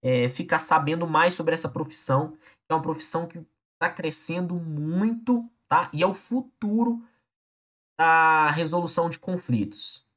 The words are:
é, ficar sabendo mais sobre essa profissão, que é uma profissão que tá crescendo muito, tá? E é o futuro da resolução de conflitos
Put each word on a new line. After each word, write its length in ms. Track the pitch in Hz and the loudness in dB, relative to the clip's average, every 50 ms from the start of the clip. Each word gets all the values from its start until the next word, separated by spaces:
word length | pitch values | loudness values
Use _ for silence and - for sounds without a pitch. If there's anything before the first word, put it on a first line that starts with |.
é, 260 | - 127 127 123 123 123 | 2 2 2 2 2 0
ficar 300 | 123 - - - 175 160 | -2 -4 -2 0 0 0
sabendo 480 | - - 165 156 143 143 160 165 175 | 2 2 2 2 2 2 -2 -2 -2
mais 260 | 165 156 160 165 180 175 | 0 2 2 2 2 2
sobre 200 | - 170 160 160 | 0 0 0 0
essa 140 | 160 - 120 | 0 -2 -6
profissão, 640 | - - - - - - - - 135 135 156 156 | -4 -4 -6 -6 -6 -6 0 2 2 2 2 -2
que 400 | - - _ - _ _ _ _ | -8 -16 _ -20 _ _ _ _
é 20 | 160 | -2
uma 80 | 160 | -2
profissão 460 | - 160 156 156 - - - 165 170 170 | 0 -2 -6 -4 -4 -4 -2 -4 -4 -6
que 120 | - 175 156 _ _ _ _ _ _ _ | -10 -16 -18 _ _ _ _ _ _ _
tá 80 | 165 175 | -4 -4
crescendo 680 | 175 - 170 156 - - - - 170 175 180 170 180 | -4 -4 -4 -4 -2 -2 -4 -4 -4 -4 -4 -4 -4
muito, 920 | 175 165 160 151 147 147 156 170 180 208 226 233 233 - - 247 233 233 - _ _ _ _ | -6 -6 -6 -6 -4 -4 -2 0 0 2 0 0 -2 0 0 0 0 0 -6 _ _ _ _
tá? 200 | - 165 175 - | 0 0 0 0
E 100 | - 151 | -2 0
é 40 | 269 226 | 0 0
o 40 | |
futuro 960 | 190 - - - 240 262 262 - _ _ - 208 208 226 233 247 233 233 - - _ _ _ _ _ _ _ _ _ _ _ _ _ _ _ _ _ | 0 -2 -8 -4 -4 -4 -4 -6 _ _ -4 0 2 2 2 2 0 -4 -6 -16 _ _ _ _ _ _ _ _ _ _ _ _ _ _ _ _ _
da 540 | - 160 165 160 165 160 160 160 156 151 151 | 2 4 6 6 6 6 6 6 6 4 2
resolução 580 | 147 160 170 156 160 175 175 170 - - 170 170 | 2 0 -2 -2 -2 -2 -2 -2 -2 0 -2 -2
de 120 | 151 - | -2 -6
conflitos 840 | - - 185 180 - - 123 110 101 - - - - - - - _ _ _ | -6 -6 -6 -6 -2 0 0 0 0 -2 -6 -10 -10 -10 -10 -12 _ _ _